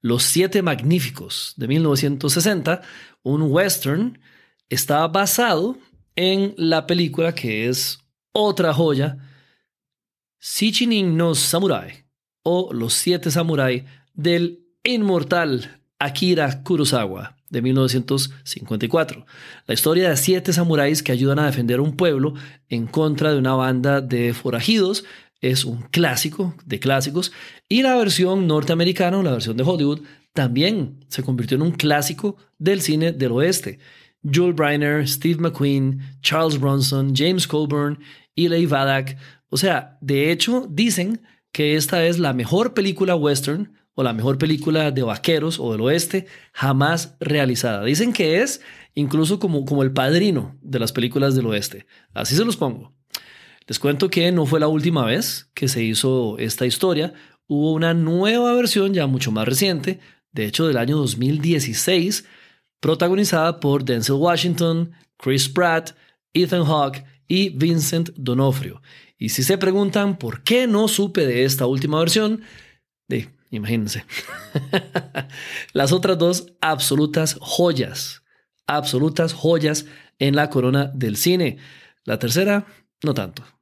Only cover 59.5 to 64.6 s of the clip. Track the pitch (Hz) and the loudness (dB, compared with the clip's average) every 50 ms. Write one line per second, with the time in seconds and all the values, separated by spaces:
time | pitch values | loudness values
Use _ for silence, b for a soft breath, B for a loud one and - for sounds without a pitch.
59.5 | 135 131 196 196 180 156 131 - 185 185 b b b b b _ _ - 107 104 | 0 2 2 0 0 -2 -2 -6 -6 -6 b b b b b _ _ -4 -4 -4
60.5 | 104 - 160 160 143 120 117 120 147 156 143 123 104 110 123 135 147 151 143 165 | -2 0 0 2 2 2 0 0 0 0 0 -2 -2 0 0 0 0 0 0 0
61.5 | 170 151 131 127 110 - - - 185 180 165 190 208 - - b b b b b | 0 0 0 -2 -4 -4 0 2 2 2 2 0 -2 -4 -8 b b b b b
62.5 | b b b b b _ - 143 160 165 180 175 185 190 208 196 - 165 156 165 | b b b b b _ -2 -2 0 2 2 0 2 2 2 2 2 2 2 0
63.5 | 170 165 - 147 139 139 127 127 127 117 113 123 139 139 151 175 170 160 165 170 | -2 0 0 0 0 0 0 0 -2 -2 0 0 0 2 2 2 2 2 0 -2
64.5 | 170 170 | 0 0